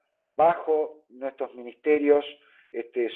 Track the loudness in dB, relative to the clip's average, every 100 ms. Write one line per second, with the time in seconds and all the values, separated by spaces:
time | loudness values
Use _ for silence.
0 | _ _ _ 2 2 2 0 -2 -2 -8
1 | _ -12 -10 -8 -10 -12 -18 -6 0 2
2 | 4 2 2 -14 _ _ _ -12 -8 -4
3 | -4